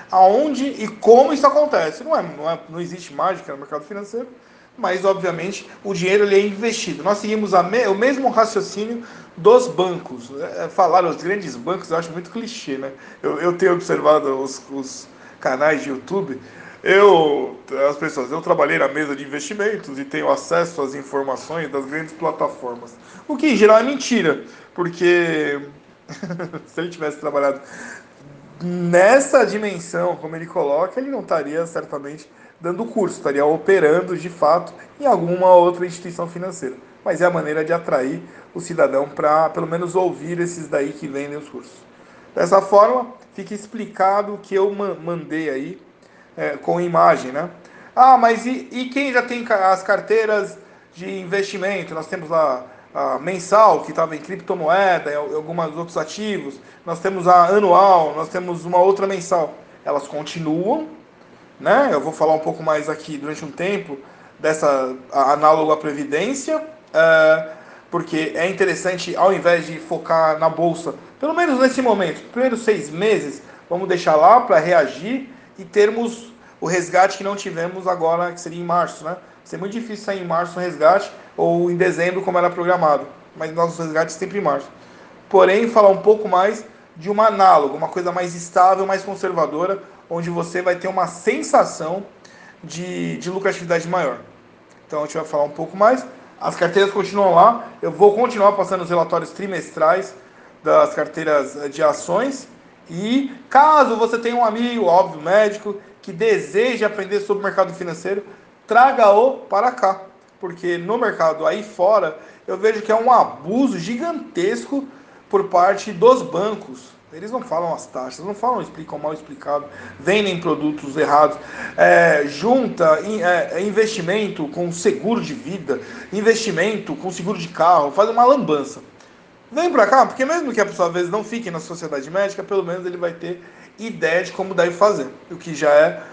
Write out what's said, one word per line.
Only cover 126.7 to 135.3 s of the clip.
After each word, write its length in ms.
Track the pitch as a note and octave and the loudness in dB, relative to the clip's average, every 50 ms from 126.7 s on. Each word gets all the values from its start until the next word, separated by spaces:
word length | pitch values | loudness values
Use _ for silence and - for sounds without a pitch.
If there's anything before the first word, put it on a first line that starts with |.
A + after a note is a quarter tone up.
| A3 G3+ - - D3+ C#3 | -2 -4 -6 -8 -10 -8
com 120 | - F#3 | -8 -8
seguro 280 | F3+ - F3 F#3 G#3 F3 | -8 -6 -6 -6 -6 -6
de 100 | E3 E3 | -8 -10
carro, 440 | - - D#3+ E3+ F3+ D#3+ D3 C#3 | -2 2 4 6 6 6 4 2
faz 180 | C3+ F3 G#3 A3+ | 2 2 2 2
uma 160 | A3+ A#3 A#3+ | 4 4 6
lambança. 560 | B3+ C#4+ C#4+ G3+ D#3 D3+ C#3+ C#3 C3+ - - - - - - - - - - _ _ _ _ _ _ | 6 6 4 2 0 -2 -2 -4 -6 -12 -16 -20 -20 -20 -20 -20 -20 -20 -20 _ _ _ _ _ _
Vem 220 | A#3 C#4+ E4+ F4 | -4 -2 -2 2
pra 160 | C#4 C4 G#3 - | 2 4 4 6
cá, 180 | B3+ C4+ A#3+ | 6 6 4
porque 200 | G3 - - C4 | 4 2 -2 -2
mesmo 280 | C#4 D#4+ F4 D#4 C4+ A3 | -2 -2 -2 -2 -2 0
que 60 | A3 | 0
a 60 | G3+ | 0
pessoa 240 | E3+ E3+ - F3+ E3+ | -2 0 -2 -2 -2
às 40 | E3+ | 0
vezes 160 | F3+ F3+ F3 | -2 -4 -2
não 140 | F3+ G#3+ G#3 | -4 -6 -6
fique 260 | G#3+ A3+ A#3 A#3 F#3+ | -6 -8 -10 -8 -8
na 100 | E3+ D#3+ | -10 -10
sociedade 500 | D#3+ - F3 - E3+ D#3 - C#3 C3 D#3 | -10 -12 -12 -12 -10 -8 -8 -8 -8 -6
médica, 320 | E3 G3 G3+ G3 G3 - F#3 | -2 -2 -2 -2 -4 -8 -8
pelo 200 | - G3+ F#3+ F#3 | -4 -2 -2 -2
menos 220 | E3+ F3 F#3 F3+ | -2 -6 -8 -8
ele 120 | F3+ F3 F3 | -8 -8 -6
vai 160 | F3 E3+ E3+ | -6 -6 -6
ter 280 | - E3+ E3+ F3 F3 - - - - - - _ - | -8 -10 -12 -12 -12 -14 -18 -20 -20 -20 -20 _ -12
ideia 440 | G#3+ A3+ G3 E3 E3 D#3+ E3 F3+ F#3 | -12 -12 -6 -4 -2 0 0 0 -2
de 100 | F3 - | -4 -6
como 200 | - F#3+ F#3+ F#3 | -8 -8 -2 0
deve 180 | F3 F3 F3 | 0 0 0
fazer, 360 | E3+ - G3+ G#3+ G3+ D#3+ C3+ B2+ - - - - | 2 2 2 2 2 0 -4 -8 -10 -16 -18 -18